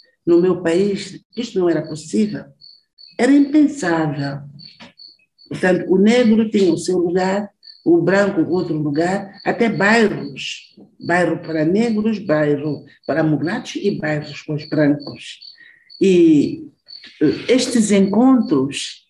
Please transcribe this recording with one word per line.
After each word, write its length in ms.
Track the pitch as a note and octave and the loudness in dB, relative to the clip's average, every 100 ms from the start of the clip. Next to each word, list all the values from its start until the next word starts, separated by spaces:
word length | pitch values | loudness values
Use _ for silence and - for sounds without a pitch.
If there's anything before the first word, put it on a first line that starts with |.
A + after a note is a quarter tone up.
| _ _ - | _ _ 2
no 140 | E3+ | 2
meu 220 | F#3 E3 | 2 0
país, 580 | E3+ F3 G3+ F#3+ - D#3 _ - | 0 0 0 -2 -8 -16 _ -12
isto 240 | A#3+ F#3+ | -8 -2
não 80 | F3 | 0
era 180 | D#3 - | 0 -4
possível. 580 | D#3 - G#3+ G#3 - - _ _ _ _ _ - - | -10 -6 -2 -2 -4 -14 _ _ _ _ _ -14 -2
Era 140 | C4 | 2
impensável. 1120 | C#4+ C#4 D4+ C#4+ - F3 E3 D3+ C#3+ C#3+ C#3+ - - - - - _ - _ _ _ - | 4 4 4 2 0 -2 -2 -2 -4 -6 -8 -12 -20 -20 -20 -20 _ -20 _ _ _ -14
Portanto, 360 | D3 F#3 F3+ - | -2 0 2 2
o 40 | F#3 | 2
negro 540 | G#3 B3 A3 A3 A3 | 4 4 4 4 2
tinha 220 | G#3 F#3 | 2 2
o 60 | D#3+ | 2
seu 200 | - F#3 | 0 0
lugar, 500 | E3+ F3+ F#3+ G3+ G#3 _ - - | 0 0 0 -2 -6 _ -20 -6
o 180 | - E3+ | 2 2
branco 400 | D#3 G3 G3+ F3 C3+ | 4 2 2 0 -2
outro 260 | F3+ D#3 D#3 | -2 -2 -4
lugar, 640 | D3 C#3+ F3 G3+ - - | -4 -2 -2 -2 -6 -10
até 240 | - G#3+ A#3 | -6 -2 -2
bairros. 1040 | D#3+ G3 A3+ G#3+ - C#3+ - - - - - - _ | 0 2 4 2 -2 -10 -12 -14 -14 -18 -20 -20 _
Bairro 400 | - F3 E3+ D#3 | -4 0 0 -2
para 260 | - D#3+ | -6 -4
negros, 540 | D#3 G3+ A#3+ G#3 G#3+ G#3 | 0 0 0 -2 -2 -4
bairro 640 | - D3+ D3 C#3+ D3+ C#3 - _ - | -2 -2 0 -2 -4 -8 -12 _ -6
para 160 | C#3+ | -2
mulatos 540 | D#3 C#3+ D3+ A#3+ - - | 0 0 -2 -6 -8 -6
e 160 | G3+ | -4
bairros 500 | D3 D3+ D3+ D3 C#3+ | -4 -4 -6 -8 -12
para 120 | - D3 | -10 -10
os 120 | - | -4
brancos. 680 | D3+ C#3+ D3 - A#2+ - - - - - _ _ - | 0 0 0 -6 -16 -16 -20 -20 -20 -20 _ _ 0
E, 640 | F#3+ F3+ E3 D3 - - - _ _ - - - | 2 6 6 4 2 -4 -14 _ _ -20 -18 -2
eh, 300 | D3+ - - | -2 0 0
estes 400 | B3+ B3+ A#3+ G3 | 0 2 0 2
encontros 1120 | G3+ G3 G3+ B3+ B3+ G#3+ C#3 C#3 - - - _ | 2 2 2 4 4 2 0 -2 -6 -12 -14 _